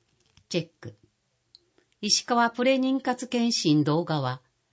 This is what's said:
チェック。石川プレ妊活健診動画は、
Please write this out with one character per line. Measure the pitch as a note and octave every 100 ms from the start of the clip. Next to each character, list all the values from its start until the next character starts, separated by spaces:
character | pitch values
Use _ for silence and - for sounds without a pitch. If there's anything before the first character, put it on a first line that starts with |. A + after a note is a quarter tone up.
| _ _ _ _ -
チ | F3
ェ |
ッ | E3 _
ク。 | A2+ - _ _ _ _ _ _ _ _ _ _
石 | G#3 - -
川 | A#3+ A#3
プ | A#3
レ | B3
妊 | C4+ C4 C4+
活 | C4 B3 A#3+
健 | A#3+ A#3
診 | A3+ E3+ D3+
動 | D3 D3+
画 | E3 D3+
は、 | B2+ B2+ _ _ _